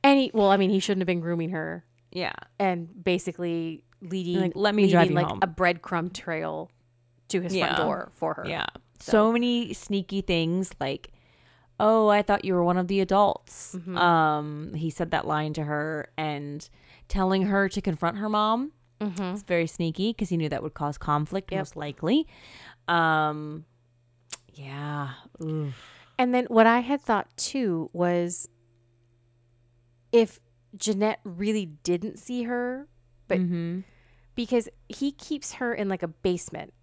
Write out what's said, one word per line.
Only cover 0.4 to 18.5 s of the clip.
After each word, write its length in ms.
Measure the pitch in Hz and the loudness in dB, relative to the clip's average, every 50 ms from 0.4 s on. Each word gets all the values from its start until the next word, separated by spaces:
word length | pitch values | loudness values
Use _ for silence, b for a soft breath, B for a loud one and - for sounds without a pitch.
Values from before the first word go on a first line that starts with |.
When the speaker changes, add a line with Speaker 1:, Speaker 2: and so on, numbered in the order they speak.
| 202 196 | 6 6
Speaker 1:
I 60 | 196 | 6
mean, 140 | 196 196 185 | 6 6 4
he 80 | 208 190 | 4 2
shouldn't 220 | - - 202 190 | 2 0 0 0
have 40 | 185 | 2
been 140 | 175 180 175 | 0 0 -2
grooming 300 | 165 170 175 170 165 165 | 0 -2 -2 -2 -2 -4
her 340 | 185 160 156 160 165 175 _ _ _ _ _ _ | -4 -6 -6 -6 -8 -10 _ _ _ _ _ _
Speaker 2:
Yeah. 200 | - 180 180 - - - - _ _ _ | -8 -6 -6 -6 -6 -10 -16 _ _ _
Speaker 1:
and 420 | 202 190 180 175 170 165 - 190 | 0 0 0 -2 -6 -10 -14 -4
basically 800 | 170 185 180 175 - 185 170 - 175 170 170 165 165 160 160 - _ _ _ _ | 0 0 0 0 0 -6 -6 -4 -4 -2 -2 -2 -4 -6 -8 -12 _ _ _ _
leading, 380 | 196 170 185 190 180 170 175 190 | -10 -6 -6 -4 -2 0 0 2
Speaker 2:
Like, 120 | 190 180 - | 2 0 0
"Let 200 | - 202 208 202 | 2 0 2 4
me 120 | 214 202 185 | 6 6 6
drive 200 | 175 175 165 - | 8 6 6 6
Speaker 1:
leaving, 80 | 175 | 4
Speaker 2:
you 60 | 175 | 2
Speaker 1:
like, 60 | 175 - | 0 0
Speaker 2:
home." 100 | 101 98 | 0 -2
Speaker 1:
a 60 | 196 180 | -2 -2
breadcrumb 640 | 160 - 185 175 175 170 - - 185 170 165 175 | 0 0 0 0 0 0 -6 -4 -4 -4 -4 -4
trail 580 | 185 - - - 165 156 160 160 160 156 160 - _ _ _ _ _ _ _ _ _ _ _ _ | -8 -10 -8 -6 -6 -6 -6 -6 -6 -8 -10 -12 _ _ _ _ _ _ _ _ _ _ _ _
to 120 | - 180 | -2 -2
his 160 | 175 175 190 | -2 0 0
front 160 | 185 165 160 - - | 0 0 2 2 2
Speaker 2:
Yeah. 60 | - | 2
Speaker 1:
door 260 | 156 147 - - 175 _ | 0 0 -4 -6 -12 _
for 200 | _ 165 160 156 | _ -4 -4 -4
her. 100 | - - | -4 -6
Speaker 2:
Yeah. 200 | - 165 151 - - _ - _ _ _ - | -6 -4 -4 -6 -8 _ -14 _ _ _ -12
Speaker 1:
So. 100 | - - | -2 4
Speaker 2:
So 200 | - 214 214 220 | 6 6 6 6
many 400 | 233 240 240 247 240 240 233 160 - | 4 2 2 2 2 0 -2 -4 -6
sneaky 460 | - - - 202 196 180 - 196 196 | -8 -4 -2 -2 -2 -2 -2 -4 -4
things, 500 | 185 - 180 165 165 165 175 185 190 - - - | -2 0 0 0 2 0 0 -2 -2 -4 -6 -6
like, 300 | 139 135 139 - - - b b b b b b b b b b b b _ - | -6 -6 -6 -8 -12 -20 b b b b b b b b b b b b _ 2
"Oh, 280 | 208 214 226 220 214 214 | 4 4 6 6 6 6
I 140 | 208 208 | 4 4
thought 220 | 202 - 202 - - | 4 2 0 0 2
you 100 | - 185 | 0 2
were 100 | 180 170 | 2 4
one 120 | 175 175 185 | 4 2 2
of 100 | 185 175 | 0 0
the 120 | 196 196 | 0 0
adults." 760 | 190 180 190 196 208 196 - - _ - - - - - - | 2 4 4 4 4 4 2 -2 _ -12 -12 -10 -10 -10 -10
Speaker 1:
Mm-hmm. 200 | 185 165 180 185 - | -12 -10 -6 -2 2
Speaker 2:
Um, 760 | 175 175 170 165 160 156 151 151 147 151 151 151 156 - - | 4 6 6 6 4 4 2 0 -4 -6 -8 -10 -10 -8 -6
he 140 | 151 160 160 | -4 -4 -4
said 200 | - - 175 165 | -4 -4 -4 -2
that 160 | - 165 - | -2 -2 -2
line 260 | - 151 151 151 156 151 | -2 -2 -2 -2 -4 -4
to 100 | 160 151 | -4 -4
her 460 | 147 151 147 147 156 160 151 - - _ | -4 -2 -4 -2 -4 -6 -6 -8 -10 _
and 520 | - 156 156 147 143 147 143 143 147 - - b b b b b b b _ | -6 -6 -6 -6 -8 -8 -10 -10 -12 -14 -16 b b b b b b b _
telling 340 | - 196 190 185 190 190 | 0 2 2 4 4 2
her 260 | 185 208 196 196 196 190 | 2 2 2 2 2 2
to 120 | - 208 | 0 -2
confront 360 | - 196 165 151 - 170 220 202 | -2 -2 -2 0 -2 -2 -2 -2
her 100 | 208 214 | -4 0
mom. 440 | 214 214 214 214 | 0 2 2 2